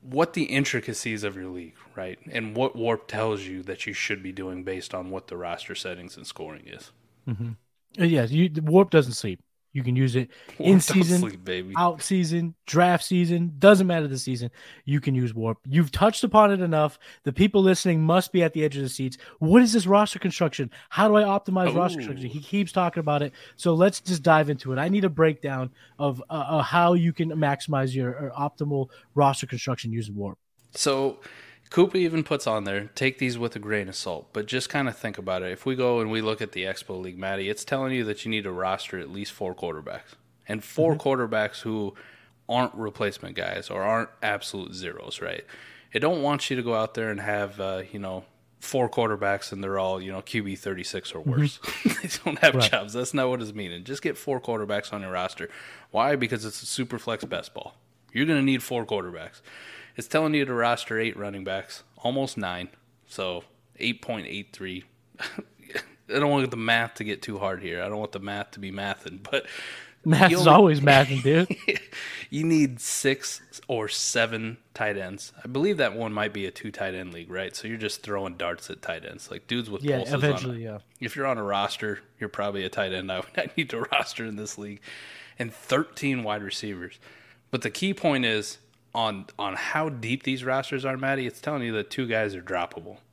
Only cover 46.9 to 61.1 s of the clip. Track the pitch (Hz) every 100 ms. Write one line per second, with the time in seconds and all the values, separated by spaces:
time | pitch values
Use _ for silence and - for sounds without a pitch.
46.9 | - 110 104 98 104 101 101 95 95 95
47.9 | 107 95 92 - _ _ _ - 135 120
48.9 | - 113 104 101 98 - 98 98 98 95
49.9 | 95 95 95 - 117 101 95 104 92 90
50.9 | 95 - 82 151 127 147 - - - -
51.9 | - 175 - - 143 160 131 110 131 104
52.9 | 117 123 143 131 127 110 104 92 87 92
53.9 | 139 165 - - 131 123 113 104 104 -
54.9 | 104 95 92 92 - 82 - - - -
55.9 | 107 127 143 120 120 107 - - - 120
56.9 | 120 - 110 - 87 - - - - _
57.9 | _ _ 113 151 151 135 131 - 123 110
58.9 | 104 90 85 78 - - - - - -
59.9 | - - 156 156 151 135 120 117 117 -
60.9 | 113 113